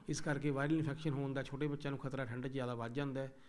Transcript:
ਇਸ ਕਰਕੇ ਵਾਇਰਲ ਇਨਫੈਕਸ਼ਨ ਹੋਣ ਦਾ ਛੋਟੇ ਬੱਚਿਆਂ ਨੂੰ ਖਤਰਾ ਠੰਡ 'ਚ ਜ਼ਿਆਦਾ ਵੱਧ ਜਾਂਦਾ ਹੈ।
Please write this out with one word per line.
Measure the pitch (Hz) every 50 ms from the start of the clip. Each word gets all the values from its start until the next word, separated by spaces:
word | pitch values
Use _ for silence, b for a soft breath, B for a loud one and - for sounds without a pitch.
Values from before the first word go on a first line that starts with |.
| B -
ਇਸ | 151 -
ਕਰਕੇ | - 165 143 139 147 151
ਵਾਇਰਲ | 135 135 139 143 160
ਇਨਫੈਕਸ਼ਨ | 160 156 151 139 156 - 160
ਹੋਣ | 131 143 139 135 139
ਦਾ | 139 131
ਛੋਟੇ | - 143 131 151 147
ਬੱਚਿਆਂ | 147 147 - 143
ਨੂੰ | 139 127
ਖਤਰਾ | - 135 131 131 131
ਠੰਡ | 113 120 127 123 139
'ਚ |
ਜ਼ਿਆਦਾ | 131 135 123 123 123
ਵੱਧ | 117 113 117 120
ਜਾਂਦਾ | 143 143 139 127 135
ਹੈ। | 135 135 - b b